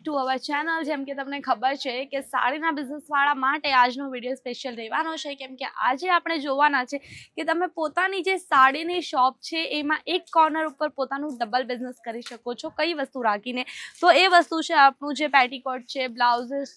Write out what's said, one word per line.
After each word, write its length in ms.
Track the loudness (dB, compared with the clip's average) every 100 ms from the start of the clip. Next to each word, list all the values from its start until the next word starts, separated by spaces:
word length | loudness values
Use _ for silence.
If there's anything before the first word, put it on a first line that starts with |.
to 80 | -4
our 240 | -2 -2 -2
channel. 480 | -4 -4 -2 -2
જેમ 200 | -2 -4
કે 100 | -6
તમને 260 | -8 -8 -6
ખબર 340 | -2 0 0
છે 300 | -2 -4 -6
કે 160 | -6 -8
સાડીના 500 | -4 -2 0 0 -2
બિઝનેસવાળા 640 | -4 -6 -10 -4 0 2
માટે 380 | 2 0 0 2
આજનો 340 | 4 4 2 -8
વીડિયો 240 | -8 -6
સ્પેશિયલ 420 | -8 -8 -10 -10 -10
રહેવાનો 400 | -6 -4 -4 -6
છે, 180 | -10
કેમ 220 | -12 -14 -12
કે 80 |
આજે 440 | -12 -4 -2 0 2
આપણે 300 | 0 0 -4
જોવાના 460 | -2 2 2 2
છે 140 | -2 -8 -12 -20 -14 -8
કે 80 |
તમે 220 | -2 -2 -2
પોતાની 560 | -2 -4 0 -2 -2
જે 140 | -2 -4
સાડીની 640 | 2 6 6 4 -2 -4
શોપ 340 | -2 2 2
છે, 460 | 0 -6 -6 -4 -4
એમાં 180 | -2 -4 -2
એક 180 | -4 0
કોર્નર 320 | 2 4 2 -4
ઉપર 220 | -4 -4
પોતાનું 480 | -4 -4 -4 -6 -6
ડબલ 240 | -2 -2
બિઝનેસ 300 | -2 -6 -8 -10
કરી 160 | -12 -12
શકો 340 | -12 -12 -10
છો 140 | -10 -8
કઈ 260 | -4 -2
વસ્તુ 280 | -2 -6 -2
રાખીને. 420 | 0 0 -2 -6 -6 -10 -18 2
તો 100 | 6
એ 160 | 8 8
વસ્તુ 360 | 6 4 0
છે 120 | 0
આપણું 400 | 6 6 6 -4
જે 140 | -4 2
પેટીકોટ 540 | 4 2 0 -6 -8
છે, 240 | -8 -6 -6
બ્લાઉઝીસ 680 | 0 2 2 -2 -6 -6